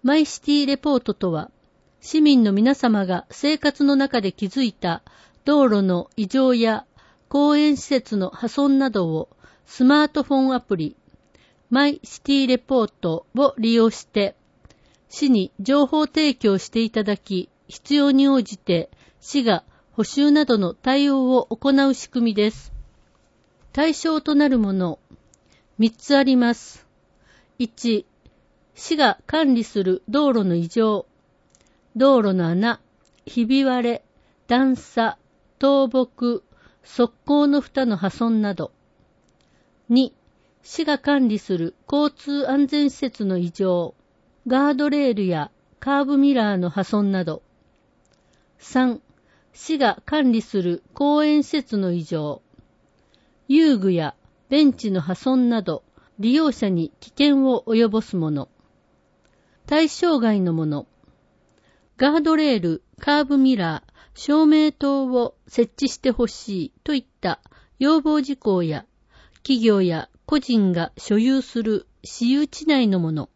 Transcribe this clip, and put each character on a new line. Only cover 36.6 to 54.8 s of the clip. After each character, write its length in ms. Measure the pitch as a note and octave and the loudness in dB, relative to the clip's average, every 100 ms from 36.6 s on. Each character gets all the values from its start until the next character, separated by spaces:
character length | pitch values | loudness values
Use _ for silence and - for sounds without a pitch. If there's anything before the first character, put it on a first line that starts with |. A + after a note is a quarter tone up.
| _ _ | _ _
側 300 | _ - A#3+ _ - | _ -2 -2 _ -2
溝 200 | D4 D4 | 2 2
の 140 | C#4+ | 0
蓋 260 | - - B3+ | -2 -4 -2
の 100 | G3 | -2
破 140 | F#3+ | -4
損 320 | - A#3 A3 | -4 -2 0
な 120 | G#3 | -2
ど。 180 | F3+ D#3 _ _ _ _ _ _ _ _ _ _ _ _ | -6 -10 _ _ _ _ _ _ _ _ _ _ _ _
二、 260 | A#3+ B3+ _ _ _ _ _ | 0 0 _ _ _ _ _
市 220 | - - | -16 -8
が 140 | D#4 C#4+ | -4 -4
管 300 | - C#4+ B3 | 0 0 0
理 100 | G#3 | -2
す 180 | - F#3 | -4 -6
る 180 | E3 - _ | -6 -10 _
交 240 | C#4+ D4 | -2 -2
通 360 | _ - C#4+ C4 | _ -8 -6 -2
安 160 | C#4 C#4+ | 0 0
全 240 | D4 C#4+ | 0 -2
施 60 | - | -2
設 280 | C4 - | -10 -6
の 140 | G3+ F#3 | -4 -2
異 120 | F3 | -4
常、 440 | - F#3+ F3 E3 - _ _ _ _ B3 | -4 -2 -2 -4 -12 _ _ _ _ -4
ガ 240 | B3+ C#4+ | 0 0
ー 40 | |
ド 140 | C4+ D4 | 0 0
レ 220 | D4 C4+ | 0 0
ー 40 | |
ル 120 | G#3+ F#3+ | 0 -2
や 240 | E3 D3 _ _ _ | -4 -6 _ _ _
カ 240 | C4 C#4 | -4 -2
ー 20 | C#4 | 0
ブ 100 | C#4+ | 2
ミ 160 | C#4 | 2
ラ 220 | C4 G#3+ | 2 0
ー 20 | G3 | -2
の 140 | F3 | -4
破 140 | G3 | -4
損 280 | F#3+ G#3 G3+ | -4 -2 0
な 120 | F#3+ | -2
ど。 180 | E3 - _ _ _ _ _ _ _ _ _ _ _ _ | -4 -8 _ _ _ _ _ _ _ _ _ _ _ _
三、 440 | - B3+ B3+ A#3 _ _ _ _ _ | -6 -2 -2 -4 _ _ _ _ _
市 240 | - - D#4 | -20 -8 0
が 240 | A#3+ - - | 0 -2 -6
管 260 | D4+ C4 | 0 0
理 80 | A3+ | 0
す 220 | - G3+ | -2 -4
る 200 | F3 E3+ _ | -4 -6 _
公 280 | - C#4+ D4 | -4 0 2
園 180 | D4+ D4+ | 2 0
施 80 | - | 0
設 260 | D4+ B3+ G#3 | -6 -4 -4
の 160 | F#3 | -4
異 100 | F3 | -4
常、 360 | D#3 E3 D3 C#3 _ _ _ _ _ _ _ _ _ _ - | -6 -8 -8 -10 _ _ _ _ _ _ _ _ _ _ 0
遊 280 | C#4+ D#4+ A#3+ | 4 4 4
具 160 | F#3+ | 2
や 220 | E3+ D3+ - _ _ _ | 0 -4 -8 _ _ _
ベ 160 | C#4+ | 2
ン 80 | D4 | 2
チ 180 | - | 2